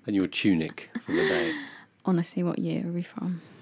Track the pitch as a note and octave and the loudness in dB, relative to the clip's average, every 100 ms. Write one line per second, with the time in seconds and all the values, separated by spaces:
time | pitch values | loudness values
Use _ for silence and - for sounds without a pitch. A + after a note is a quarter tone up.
0 | - G2+ F2+ - G#2+ F2 D#2+ - - - | 0 2 2 2 4 4 2 -4 -12 -12
1 | - - G4 F#4+ E4+ D4+ C#4 - - _ | -2 0 2 2 0 -4 -8 -16 -20 _
2 | - F3 E3+ - F3 - E3+ D#3+ E3+ F3 | 0 2 2 -2 -2 0 -2 -2 -2 -4
3 | F3 - F3+ E3+ - - | -6 -6 -6 -6 -10 -20